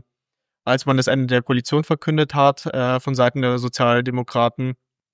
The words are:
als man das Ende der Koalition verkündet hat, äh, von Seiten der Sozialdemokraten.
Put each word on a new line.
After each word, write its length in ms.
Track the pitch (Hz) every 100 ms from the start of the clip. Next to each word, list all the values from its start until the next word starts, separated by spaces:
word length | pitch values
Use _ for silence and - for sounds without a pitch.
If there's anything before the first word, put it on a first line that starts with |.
| - _ _ _ _ _
als 220 | - 131 143
man 100 | 131
das 120 | 127
Ende 200 | 135 123
der 140 | 127
Koalition 420 | 120 123 - 147
verkündet 520 | 156 156 - 156 147 147
hat, 320 | 143 139 -
äh, 340 | 131 123 127
von 140 | 139 131
Seiten 260 | 123 135
der 180 | 127 123
Sozialdemokraten. 1160 | 120 - 120 120 123 127 120 120 117 - 127 127 _ _ _